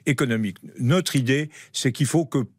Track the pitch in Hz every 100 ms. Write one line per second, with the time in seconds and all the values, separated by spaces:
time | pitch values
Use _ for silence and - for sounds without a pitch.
0 | - 127 135 113 104 - - - 123 180
1 | - 139 120 139 151 - - - 131 117
2 | 143 160 160 139 113